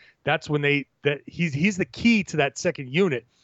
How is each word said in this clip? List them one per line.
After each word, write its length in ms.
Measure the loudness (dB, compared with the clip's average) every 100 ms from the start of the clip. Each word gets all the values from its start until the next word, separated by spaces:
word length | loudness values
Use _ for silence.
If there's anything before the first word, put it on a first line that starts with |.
| -16 _
that's 260 | -2 -2 0
when 120 | 0
they, 240 | 2 0 -2 _
that 160 | -2 -2 -6
he's, 280 | -4 -2
he's 220 | 0 0 0
the 100 | -6
key 380 | 0 2 4
to 140 | 2 0
that 200 | -2 -2
second 320 | -4 -4 -4
unit. 360 | 0 0 0 -6 _